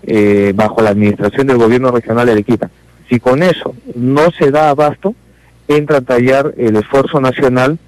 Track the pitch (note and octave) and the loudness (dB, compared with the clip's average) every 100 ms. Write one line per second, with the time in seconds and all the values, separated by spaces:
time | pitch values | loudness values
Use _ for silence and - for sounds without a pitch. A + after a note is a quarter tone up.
0 | - A2 G#2 G2+ G2+ G2 G#2+ A2 A2 G#2 | -2 0 2 2 0 0 -2 0 0 2
1 | G#2 G2+ G2+ - C3+ B2 A2+ B2 B2+ A#2+ | 0 0 -4 -2 0 2 2 2 0 -2
2 | A2+ A2+ A#2+ A2 G#2 A2+ - _ _ _ | -2 0 2 0 0 -2 -4 _ _ _
3 | - B2 B2+ C3+ F3+ D#3+ - - C4+ B2 | -4 -2 0 0 0 -2 -6 -12 -16 -6
4 | B2 C#3 E3 - D3 D3 D#3 C#3+ G3 - | -2 2 0 2 0 2 0 2 0 -2
5 | G3 A#3+ _ _ _ _ - D3 D3 D3 | -8 -8 _ _ _ _ -2 -2 2 -2
6 | B2 B2 B2+ C3+ D3 - A#2+ G#2+ G#2 C#3 | 0 0 2 2 0 -2 0 0 0 0
7 | C3+ D3+ C3 B2 C3 B2+ B2+ E3 | 0 0 -2 0 0 0 -2 -4